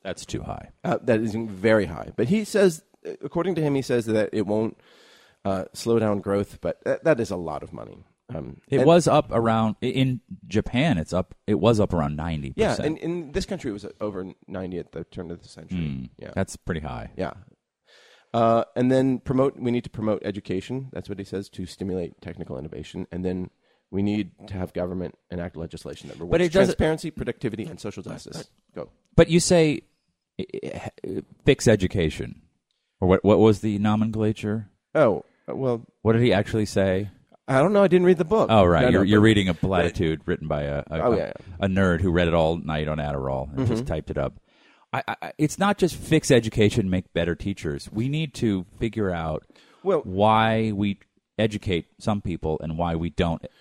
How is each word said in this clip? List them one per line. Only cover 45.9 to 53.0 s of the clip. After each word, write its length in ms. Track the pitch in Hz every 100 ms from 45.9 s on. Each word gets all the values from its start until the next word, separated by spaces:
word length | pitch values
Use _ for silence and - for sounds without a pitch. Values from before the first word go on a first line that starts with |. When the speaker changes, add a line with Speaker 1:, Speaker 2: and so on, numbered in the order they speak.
| -
Speaker 1:
fix 360 | - 156 -
education, 580 | 123 110 117 104 - 95
make 240 | 90 -
better 220 | - 85 82
teachers. 540 | 101 98 82 71 -
We 160 | 104 127
need 240 | 151 156 -
to 300 | 117 95 87 -
figure 320 | 117 110 101
out 340 | 85 80 - - _ _ _
Speaker 2:
Well 180 | 185 175
Speaker 1:
why 680 | 107 92 104 110 113 113 110
we 260 | 101 101 98 _ _ _ -
educate 500 | 110 107 - 87 - _
some 220 | - 101
people 360 | 101 80 78 80
and 160 | 80 80
why 180 | 85
we 140 | 82